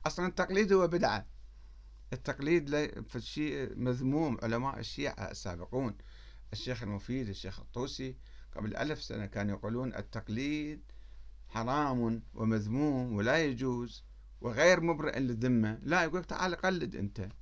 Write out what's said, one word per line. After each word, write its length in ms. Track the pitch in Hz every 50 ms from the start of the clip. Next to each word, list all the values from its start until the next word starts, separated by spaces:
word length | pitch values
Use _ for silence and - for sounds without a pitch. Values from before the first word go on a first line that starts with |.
| -
أصلًا 200 | - - 175 180
التقليد 460 | 180 - - 180 170 185 196 220 185
هو 140 | 196 190 180
بدعة. 400 | 165 175 175 220 120 110 101 - - - - - - - - - - - - - - - - - -
التقليد 580 | 131 127 - - - - 139 151 170 170 147 143
لي-، 320 | 147 147 151 - - - 110 -
فالشيء 680 | - 123 107 - - 147 151 151 143 143 131 - -
مذموم. 640 | - 123 127 123 123 127 131 139 156 165 147 117 -
علماء 360 | - 113 113 117 127 135 - -
الشيعة 520 | - - - - 143 143 - - 98 -
السابقون، 640 | - - - 98 87 82 - - 120 127 135 113 98 - - - - - - - - - - -
الشيخ 300 | - 101 - 127 123 110
المفيد، 460 | 120 101 101 98 - - 123 135 127 101
الشيخ 320 | 95 - - 95 98 -
الطوسي، 560 | - - - 120 127 143 - - 131 131 127 - - - - - - - -
قبل 200 | - 104 107 -
ألف 260 | - 135 147 156 151
سنة 240 | - - - 107 104
كانوا 300 | 98 - - 101 104 101
يقولون: 380 | - - 107 113 120 131 123 -
"التقليد 880 | - 101 - - 113 - - 107 117 135 143 151 151 151 151 151 147 - - - - - - - - - - - - - -
حرام 760 | - 113 113 120 135 147 147 139 127 123 117 113 117 113 110 - -
ومذموم 760 | 117 110 110 110 107 104 104 117 135 147 151 139 127 123 123
ولا 320 | 110 101 104 117 143 165 160
يجوز 600 | 143 127 117 135 131 123 120 120 113 107 - - - - - - - - -
وغير 400 | - 123 113 117 156 180 185 165
مبرئ 380 | 165 170 160 147 151 151 - 127
للذمة." 600 | 135 123 120 110 120 127 123 117 110 107 110 -
لا، 200 | - 135 165 185
يقول: 220 | 170 160 143 180 170
"تعال 300 | - - - 185 190 175
قلد 420 | - - 185 185 170 - - -
أنت." 320 | - 190 202 - - 92 98 - -